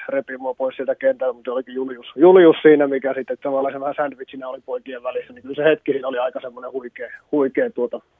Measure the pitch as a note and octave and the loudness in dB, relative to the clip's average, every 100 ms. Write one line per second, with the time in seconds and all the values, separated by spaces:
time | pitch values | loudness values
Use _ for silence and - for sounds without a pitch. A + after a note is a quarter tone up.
0 | - C#3 C3+ C3 C3 B2 C3 - C3 C3 | -6 -6 -6 -8 -8 -4 -4 -4 -6 -2
1 | C3+ B2+ C3 A#2+ B2 B2 B2+ B2+ C3 B2 | -2 0 -4 -6 -6 -6 -6 -8 -8 -10
2 | - - F3+ F#3+ E3+ D#3 D#3 D3 C#3+ C3+ | -12 4 8 8 8 6 6 6 4 -2
3 | C3+ C3 B2+ B2 C#3+ C3+ B2 C#3 C#3 C#3+ | -4 -4 -6 -8 -4 -4 -4 -6 -8 -6
4 | C#3+ C3 C3+ C3+ C3 C3 - B2 B2+ B2 | -6 -8 -16 -14 -14 -14 -10 -12 -10 -12
5 | B2 B2 B2 B2 B2 C#3 D3+ D#3 - C3+ | -8 -8 -10 -14 -10 0 2 2 0 -4
6 | C3 B2 B2+ - B2+ A#2+ B2+ C3 B2 - | -4 -4 -4 -6 -14 -14 -12 -10 -12 -14
7 | A#2 - _ D3 C3+ C#3 B2 A#2 A#2+ A#2 | -16 -16 _ -2 0 0 -4 -4 -6 -6
8 | _ | _